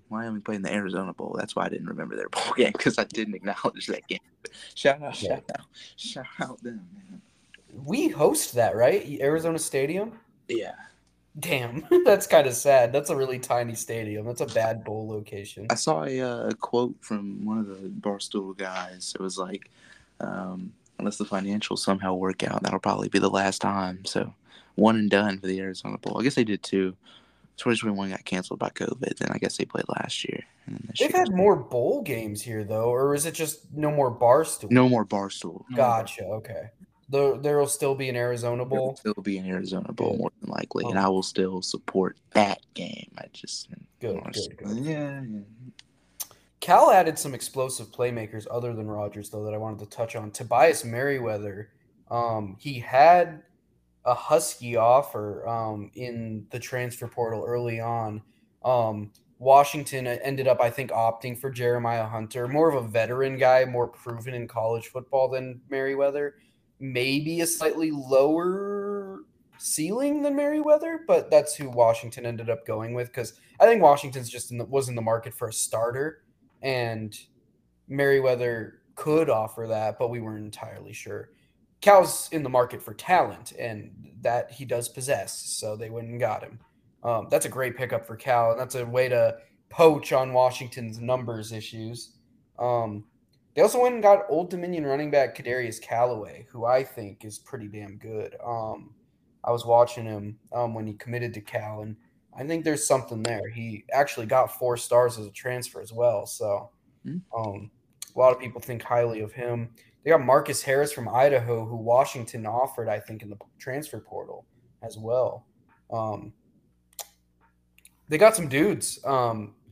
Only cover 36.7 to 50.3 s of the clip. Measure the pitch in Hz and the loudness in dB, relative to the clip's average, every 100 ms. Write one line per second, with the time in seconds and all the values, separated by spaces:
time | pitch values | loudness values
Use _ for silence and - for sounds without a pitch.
36.7 | - - _ - 139 139 131 147 147 139 | -18 -20 _ -2 2 4 2 2 2 2
37.7 | - 143 135 131 120 120 120 120 120 123 | 0 0 0 -2 0 0 0 -2 -2 -2
38.7 | 131 131 135 107 104 101 95 92 92 95 | -2 -2 -4 -6 -4 -4 -4 -4 -6 -4
39.7 | 92 98 - 82 90 90 - - - - | -6 -6 -2 0 0 -4 -6 -8 -6 -6
40.7 | - 120 98 98 95 92 - 92 92 - | -6 -2 2 2 2 -2 -2 -2 -4 -8
41.7 | - - 95 92 - _ 110 104 - _ | -8 -2 0 0 -4 _ 2 2 0 _
42.7 | - 87 - - - - - - - - | -12 -12 -12 -16 -18 -18 -18 -14 -12 -14
43.7 | - - _ 117 92 - - - - 101 | -18 -20 _ -6 -6 -6 -8 -10 -10 -8
44.7 | 113 147 151 143 139 127 104 101 110 127 | -6 -4 -4 -6 -8 -10 -10 -12 -18 -20
45.7 | - - _ _ - - _ _ _ - | -20 -20 _ _ -16 -16 _ _ _ 6
46.7 | 196 302 196 160 151 147 123 - 131 131 | 8 10 8 6 0 -6 -8 -8 -4 -4
47.7 | - 113 - 123 120 107 110 104 120 120 | -6 -10 -2 -2 -2 -8 -10 -8 -6 -6
48.7 | 110 107 104 104 104 101 107 107 107 110 | -6 -6 -6 -6 -8 -12 -8 -6 -6 -6
49.7 | 104 104 - 113 117 107 | -10 -12 -8 -6 -6 -10